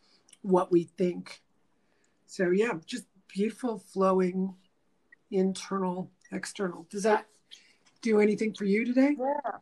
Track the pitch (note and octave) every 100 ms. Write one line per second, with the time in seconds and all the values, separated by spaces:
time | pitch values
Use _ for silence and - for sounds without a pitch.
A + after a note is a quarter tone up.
0 | _ _ _ - G3+ F3+ F#3 F3 E3 -
1 | F3+ F#3 F#3 - _ _ _ _ _ _
2 | _ _ _ - F3 F#3 A#3+ E3+ - B3
3 | - _ _ F#3+ G#3+ - B3+ G#3 - F#3+
4 | F#3+ F#3+ F#3 F#3 F#3+ - _ _ _ _
5 | _ _ - G3 F#3+ F#3+ - G3 F#3 F3+
6 | F#3 _ _ - - - F#3+ E3 E3+ G#3
7 | G#3+ G#3+ - _ _ - _ _ _ _
8 | A#3 G#3 G#3+ G3+ A3 - G3+ G3+ A#3+ B3
9 | C#4 C#4+ C4 D4 A3+ G3+